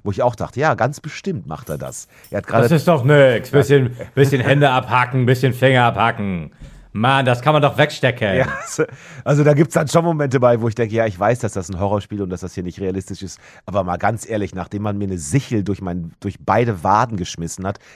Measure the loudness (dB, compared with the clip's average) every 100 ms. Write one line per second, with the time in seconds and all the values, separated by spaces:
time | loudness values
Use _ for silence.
0 | -8 -2 -2 -2 -8 -2 -2 0 -2 -4
1 | -12 -10 -8 -8 -8 -14 -8 -8 -8 -14
2 | -20 -20 -10 -8 -2 2 4 4 4 2
3 | 6 6 6 4 2 2 4 4 2 -4
4 | -8 2 2 4 2 4 4 2 2 0
5 | 2 0 2 2 2 2 4 4 4 2
6 | 0 0 -4 -6 -8 _ -20 -20 -12 -2
7 | 0 2 2 0 2 2 2 2 0 2
8 | -2 0 0 0 -2 -4 -10 -4 -4 -4
9 | -20 -12 0 2 4 4 4 2 2 0
10 | 2 0 0 2 4 4 0 -2 -2 0
11 | -2 0 0 0 -2 -6 -8 -4 -2 -2
12 | -4 -8 -6 -6 -8 -8 -10 -6 -4 -4
13 | -6 -12 -12 -16 -20 -20 -6 -4 -2 -2
14 | -2 -2 -6 -4 -4 -6 -8 -6 -4 -4
15 | -4 -6 -2 -2 0 -4 -2 -4 -6 -8
16 | -8 -10 -10 -10 -2 0 0 -2 2 2
17 | 2 -4 -8 -8 -10 -8 -8 -8 _